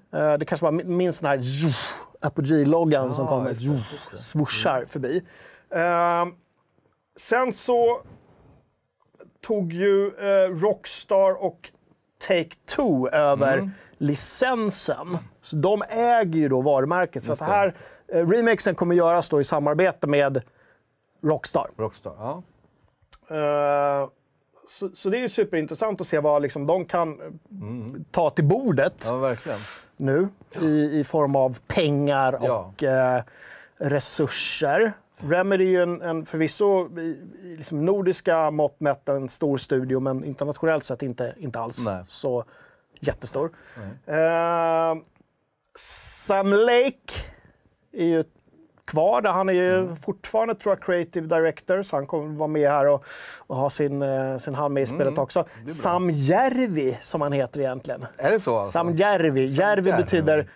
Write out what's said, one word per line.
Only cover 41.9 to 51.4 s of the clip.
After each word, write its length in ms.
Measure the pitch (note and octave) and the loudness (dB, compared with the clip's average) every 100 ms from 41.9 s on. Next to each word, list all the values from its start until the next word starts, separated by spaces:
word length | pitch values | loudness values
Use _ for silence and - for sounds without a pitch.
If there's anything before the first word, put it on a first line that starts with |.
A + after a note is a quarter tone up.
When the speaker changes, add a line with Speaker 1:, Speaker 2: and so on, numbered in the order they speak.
| F#2+ F2+ | -6 -10
Speaker 1:
så 360 | - C#3+ B2 - - - _ _ _ | -8 -2 -2 -4 -16 -20 _ _ _
jättestor. 500 | C3+ - B2 C3+ B2 - - - G2 C3 - | -6 -6 -8 -6 -6 -8 -20 -16 -16 -16 -4
Speaker 2:
Nej. 120 | D3+ | 0
Speaker 1:
Eh, 800 | D#3+ E3 E3+ E3+ E3 E3 E3 D#3+ - _ _ _ _ _ _ - | 2 2 0 0 2 2 0 -2 -8 _ _ _ _ _ _ -14
Sam 760 | - - - - - G3 G3 | -8 -6 -6 -6 -2 0 4
Lake 600 | G3+ A#3 A#3+ C#4 - - - - - _ _ _ _ _ | 4 6 6 4 -2 -14 -12 -12 -16 _ _ _ _ _
är 120 | A#3+ | -2
ju 200 | E3+ D#3+ D#3 _ _ _ _ _ | 0 0 -2 _ _ _ _ _
kvar 360 | - D#3 F3 A#3+ | -4 0 2 2
där. 100 | G#3+ | 2
Han 160 | F3+ F#3+ | 0 2
är 40 | |
ju 260 | F3+ F#3 F#3 | 2 2 2
Speaker 2:
Mm. 180 | F#3 E3 | -2 -6
Speaker 1:
fortfarande, 580 | - G3 - A3 A3+ | -8 -10 -4 -2 0
tror 180 | G#3+ G#3 | -2 -2
jag, 80 | F#3+ | -2
creative 420 | - F3 E3 F3 D#3+ | 0 -2 -2 -6 0
director, 560 | E3 | 2